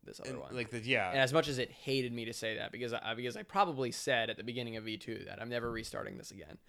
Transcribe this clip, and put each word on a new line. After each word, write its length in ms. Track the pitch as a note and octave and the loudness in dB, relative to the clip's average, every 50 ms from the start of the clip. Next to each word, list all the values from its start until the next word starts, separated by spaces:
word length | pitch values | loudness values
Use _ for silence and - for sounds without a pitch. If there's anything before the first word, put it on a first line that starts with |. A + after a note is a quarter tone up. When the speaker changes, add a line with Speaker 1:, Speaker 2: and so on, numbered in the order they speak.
| - | -16
Speaker 1:
this 160 | - - - | -16 -14 -10
other 100 | - B2+ | -8 -8
Speaker 2:
And, 80 | C3 - | -6 -6
Speaker 1:
one. 140 | C3+ C3 B2 | -8 -6 -4
Speaker 2:
like, 160 | B2 A#2 A2 | -4 -4 -4
the, 80 | B2 A2+ | -4 -4
yeah. 320 | G#2+ B2+ C3 A2+ G2 F#2 | 2 4 4 4 4 4
Speaker 1:
And 80 | F2+ C3+ | 4 4
as 140 | C3 B2 | 6 6
much 160 | C#3+ E3 D3+ D3 | 6 6 4 4
as 100 | C3+ B2+ | 2 0
it 140 | A#2+ - | -2 -2
hated 400 | - - - C#3 C3+ C3+ B2 A#2+ | -6 -6 -2 0 2 2 2 0
me 120 | A#2 A#2 A2+ | -2 -4 -4
to 60 | A2+ | -4
say 240 | A#2 - A2+ A2 A2 - | -4 -2 0 0 0 0
that, 120 | G#2+ G#2 | -2 -4
because 220 | - A#2 A#2+ A#2 | -4 -4 -2 -2
I, 220 | A#2 - - A2 A2+ | -2 -2 -2 -2 -2
because 220 | A#2 B2 B2 A2+ | -2 -2 -2 -4
I 60 | G#3 | -4
probably 480 | G#3 - - G3 G3+ F3 D3 C3 C3 A#2+ | -6 0 4 4 4 4 4 2 0 0
said 400 | A2+ - - C#3+ B2+ A#2 A2+ A2 | 0 0 2 4 6 6 4 4
at 60 | A2 | 0
the 80 | - G#2 | -2 -4
beginning 320 | A#2+ A#2 B2 A#2+ A#2 A2+ | -4 -2 -2 -2 -2 -4
of 80 | A2 A2 | -4 -4
V 120 | A2 A2 | -4 -4
two 280 | G2 - A#2 A2 G2 F#2 | -4 -4 -4 -6 -4 -6
that 160 | G2 G2 - | -8 -8 -6
I'm 60 | A2+ A#2+ | -4 -2
never 200 | A#2+ A#2+ A#2 A#2 | 0 0 0 0
restarting 440 | A#2 A2+ A2 - - G2+ G#2 G2+ F#2+ - | -2 -2 -4 -4 -4 -4 -4 -4 -6 -8
this 120 | - - | -10 -12
again. 280 | - G2 D2+ D2+ - - _ | -12 -12 -12 -12 -14 -16 _